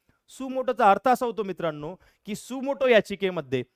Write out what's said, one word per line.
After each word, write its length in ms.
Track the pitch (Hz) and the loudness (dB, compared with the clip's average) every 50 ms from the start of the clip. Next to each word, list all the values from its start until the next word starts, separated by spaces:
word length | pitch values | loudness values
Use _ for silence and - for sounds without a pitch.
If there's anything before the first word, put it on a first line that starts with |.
| _ _ _ _ _ _ | _ _ _ _ _ _
सुमोटोचा 640 | - - 262 269 262 262 254 262 247 - 240 202 | -16 -12 -12 -8 -6 -4 -4 -2 0 4 6 6
अर्थ 180 | 196 196 - 262 | 6 6 4 2
असा 180 | 247 - 254 | 2 2 0
होतो 160 | 240 208 202 | -4 -4 -6
मित्रांनो 540 | 208 190 180 - 165 160 151 147 147 156 185 - _ _ _ _ _ | -6 -8 -6 -4 -4 -4 -4 -6 -10 -12 -14 -16 _ _ _ _ _
की 80 | 196 208 | -12 -12
सुमोटो 520 | - - - 247 269 254 277 277 277 269 | -10 -10 -10 -10 -6 -4 -6 -2 0 2
याचिकेमध्ये 800 | 254 240 208 - - 202 165 196 185 180 165 143 127 131 127 120 - _ | 4 6 4 4 2 -2 -4 -2 -2 -2 -4 -4 -4 -4 -4 -4 -6 _